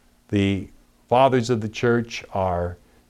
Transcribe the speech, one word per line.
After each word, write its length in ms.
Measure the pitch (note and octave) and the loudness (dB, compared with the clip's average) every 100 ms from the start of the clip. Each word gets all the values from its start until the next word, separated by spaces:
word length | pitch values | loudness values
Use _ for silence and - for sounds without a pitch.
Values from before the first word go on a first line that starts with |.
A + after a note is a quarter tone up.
| _ _ - | _ _ -4
the 380 | G#2 G2 F#2+ G2 - _ _ - | 0 2 0 -6 -20 _ _ 0
fathers 420 | A#2+ C3+ B2+ A#2 | 4 4 2 0
of 120 | A#2+ | -2
the 80 | G#2+ | -4
church 560 | - A#2+ A#2+ A#2 - - | -2 0 0 -2 -12 -8
are 440 | G2 F#2 F2 F2 F2+ _ _ | -4 -2 -2 -4 -8 _ _